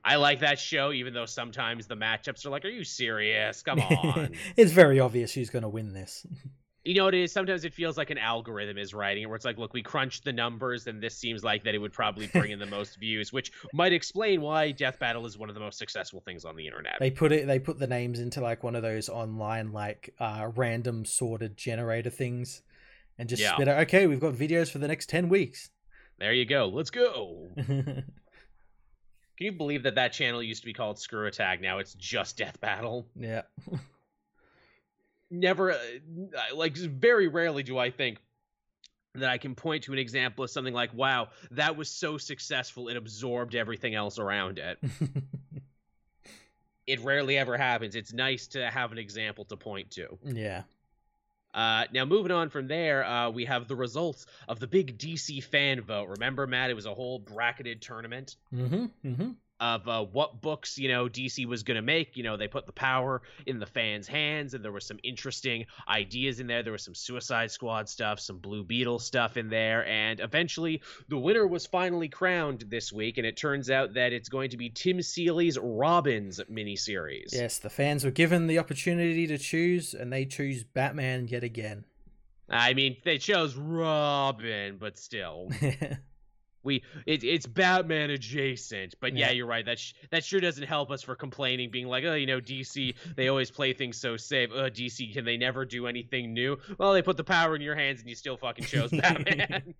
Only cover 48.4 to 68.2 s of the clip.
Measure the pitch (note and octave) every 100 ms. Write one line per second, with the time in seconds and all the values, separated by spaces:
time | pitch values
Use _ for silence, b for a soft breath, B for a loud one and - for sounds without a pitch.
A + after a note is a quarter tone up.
48.4 | - C3+ A#2+ A#2+ A#2+ A2+ G#2 G#2 A2 G#2
49.4 | G#2 G2+ A2 G2 G2 - E2+ F2+ C#3+ A#2+
50.4 | G#2+ F#2 - _ _ _ _ _ _ _
51.4 | _ - A2+ A2 A#2 B2+ C3+ G3+ F3 F3+
52.4 | D#3+ D3 C3 D#3+ E3 C#3 G#2 A#2+ A#2+ A#2
53.4 | A#2+ B2+ A#2+ C3 B2 B2 E3+ C#3 - B
54.4 | - A#2 B2 F#3 D3 A2+ C#3+ D#3+ - C#3
55.4 | - D3 C#3+ C3 G2 G#2+ G2 G2+ B2 C3+
56.4 | C#3 B2+ B2+ A#2 G#2+ G#2 B2+ B2+ G2+ G#2+
57.4 | A#2 A#2 A#2+ A2+ - A2+ A#2 B2 C3+ -
58.4 | _ B2 B2+ F3+ A#3+ - C#3 B2 B3 A#3+
59.4 | _ _ A#2 A#2 A2+ A2+ G#2 B2 D#3 A#2
60.4 | D#3+ D3+ - - C3+ B2 B2 B2 C3 -
61.4 | A#2+ A#2+ G#2+ A2+ A#2 D#3+ D3+ B2+ A2+ G#2+
62.4 | G#2 C#3+ - - C3 C3 B2+ B2+ B B
63.4 | - B2+ G2+ B2+ A2+ G#2 F#2 D3 D3+ D3+
64.4 | C#3+ B2+ G#2+ G2+ - G#2+ B2 B2 C3+ -
65.4 | C3 A#2 A2+ B - A2 F#2+ A#2 C3+ A#2+
66.4 | B2 A#2+ A#2 G#2+ - F2 - B2 - A#2+
67.4 | A2+ - A#2+ A2+ G#2+ - A2 G#2